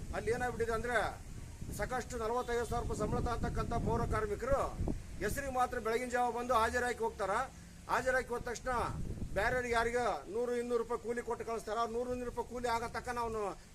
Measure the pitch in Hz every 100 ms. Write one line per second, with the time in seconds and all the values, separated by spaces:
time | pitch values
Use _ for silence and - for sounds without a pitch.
0 | - 233 208 240 247 226 226 220 240 226
1 | 156 - - - - - - - 208 254
2 | - 240 220 247 240 240 233 233 226 214
3 | 214 240 240 233 233 226 220 233 220 233
4 | 233 214 208 202 247 262 147 - - -
5 | - - 202 277 269 254 247 247 220 233
6 | 254 247 247 240 247 233 226 247 247 220
7 | 220 - 190 220 262 - - - - 214
8 | 254 262 233 233 240 214 254 240 156 -
9 | - - - 185 226 254 240 233 233 240
10 | 226 151 151 214 247 240 240 240 233 233
11 | 220 240 226 233 226 220 214 220 233 233
12 | 247 247 240 233 - 240 240 226 233 233
13 | 233 240 233 220 202 156 -